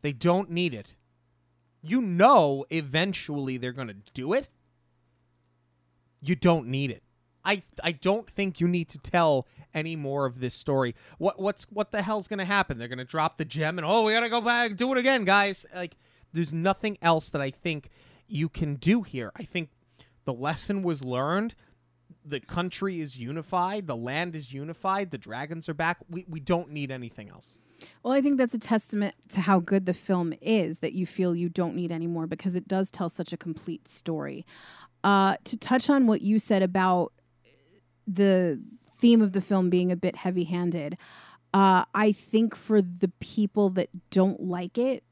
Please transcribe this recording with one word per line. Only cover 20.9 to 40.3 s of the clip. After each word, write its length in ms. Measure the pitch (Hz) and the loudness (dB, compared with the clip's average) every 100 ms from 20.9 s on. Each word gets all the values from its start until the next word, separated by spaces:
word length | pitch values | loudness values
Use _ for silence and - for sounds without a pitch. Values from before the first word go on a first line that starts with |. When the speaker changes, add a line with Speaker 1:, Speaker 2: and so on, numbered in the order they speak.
| 156 | -4
Speaker 1:
learned. 500 | 131 123 139 180 226 - _ _ _ _ _ - 151 | -4 -4 0 0 -2 -8 _ _ _ _ _ -20 -10
The 140 | 139 | -10
country 600 | - 170 180 - 196 180 | -6 -4 -4 -4 -6 -4
is 200 | 151 127 | -8 -10
unified. 680 | 120 151 156 185 180 208 180 | -10 -8 -4 -2 -2 -4 -6
The 100 | 120 | -6
land 400 | 117 143 175 160 | -4 -4 -4 -8
is 160 | 131 | -12
unified. 600 | 135 151 165 190 190 196 | -12 -12 -6 -2 -2 -4
The 80 | 143 | -8
dragons 500 | - 113 147 165 160 | -10 -10 -8 -10 -8
are 60 | 151 | -2
back. 240 | 165 175 - | -2 -2 -6
We, 160 | 170 185 | -14 -12
we 120 | 160 | -14
don't 320 | 135 175 156 | 0 0 0
need 180 | 147 143 | -8 -8
anything 400 | 131 120 - 104 | -8 -12 -14 -18
else. 300 | 95 - - _ _ - _ | -20 -20 -20 _ _ -20 _
Speaker 2:
Well, 120 | 233 | 0
I 80 | 269 | 2
think 180 | 277 277 | 4 4
that's 160 | 247 240 | 2 0
a 40 | |
testament 540 | - 226 - 208 202 - _ | 0 0 0 -2 -2 -6 _
to 120 | - | -2
how 180 | 170 190 | 4 4
good 260 | 170 196 185 | 4 0 0
the 80 | |
film 400 | 180 - 185 170 156 | -6 0 0 0 -4
is 380 | - 220 160 165 | 0 2 2 -2
that 140 | 160 | -4
you 120 | - 180 | -4 -6
feel 300 | - 185 170 | -2 0 0
you 140 | 175 | -2
don't 260 | 170 170 - | -2 -2 -2
need 160 | 175 | -4
any 160 | 165 165 | -4 -4
more 180 | 170 165 | -4 -4
because 300 | 185 196 180 | -4 -4 -4
it 120 | - | -2
does 220 | 190 196 | -2 -2
tell 200 | - 175 | -2 -6
such 220 | - 170 | -4 -8
a 60 | 170 | -8
complete 500 | - 156 - 165 - | -10 -10 -8 -10 -6
story. 580 | - - 160 143 139 - - - - - _ | -8 -4 -6 -6 -10 -16 -20 -20 -20 -20 _
Uh, 320 | - 202 196 190 | 4 6 6 2
to 120 | - 220 | -4 -8
touch 320 | - 254 - | 0 0 4
on 200 | 285 247 | 4 6
what 140 | 214 | 4
you 180 | 196 214 | 2 2
said 240 | - 202 | 4 2
about 500 | 190 185 185 180 170 _ _ _ _ _ _ _ _ _ - | 4 2 4 4 0 _ _ _ _ _ _ _ _ _ -8
the 520 | 185 202 185 180 143 - - _ | 2 6 6 4 -2 -8 -20 _
theme 300 | - 240 233 | 2 6 8
of 120 | 208 | 6
the 80 | 190 | 2
film 280 | 185 196 180 | 0 2 4
being 220 | 180 180 | 4 2
a 40 | 175 | 0
bit 200 | 185 - | -2 -2
heavy-handed, 840 | 185 | -4